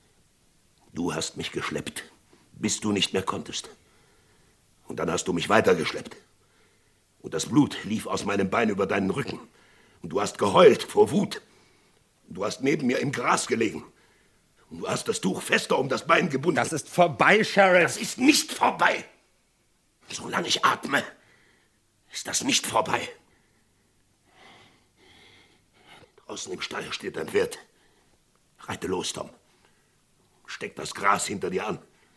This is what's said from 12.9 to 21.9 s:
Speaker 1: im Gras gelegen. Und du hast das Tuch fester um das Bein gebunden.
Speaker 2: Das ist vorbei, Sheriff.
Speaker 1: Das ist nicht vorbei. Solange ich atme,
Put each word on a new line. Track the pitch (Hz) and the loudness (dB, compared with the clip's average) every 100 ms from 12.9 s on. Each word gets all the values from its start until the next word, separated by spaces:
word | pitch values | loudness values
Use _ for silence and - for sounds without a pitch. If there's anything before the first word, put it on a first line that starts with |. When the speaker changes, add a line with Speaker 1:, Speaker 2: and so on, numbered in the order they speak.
| 131 | 0
Speaker 1:
im | 123 | -2
Gras | 123 139 180 - | -2 0 0 0
gelegen. | 113 107 76 - _ _ _ _ _ _ _ - | -2 -2 -4 -14 _ _ _ _ _ _ _ -18
Und | 80 | -10
du | - | -6
hast | - - | -4 -4
das | - | -2
Tuch | 190 - | -2 -4
fester | - - - - | 0 0 0 -2
um | 139 | 0
das | 113 - | -2 2
Bein | 170 156 | 2 2
gebunden. | 131 160 147 | -2 0 0
Speaker 2:
Das | 113 | 0
ist | 156 - | -2 -4
vorbei, | - 175 123 143 208 | 2 4 4 4 6
Sheriff. | 202 202 190 180 | 4 4 6 6
Speaker 1:
Das | 156 113 | 4 0
ist | 220 - | -6 2
nicht | 262 294 - | 4 4 2
vorbei. | - 247 180 175 - - _ _ _ _ _ _ _ _ _ - | 0 0 2 0 0 -8 _ _ _ _ _ _ _ _ _ -16
Solange | - - - 170 | -12 -4 -4 -2
ich | - - | 2 2
atme, | - - 139 - - _ _ _ _ _ _ _ | 0 0 -2 -2 -16 _ _ _ _ _ _ _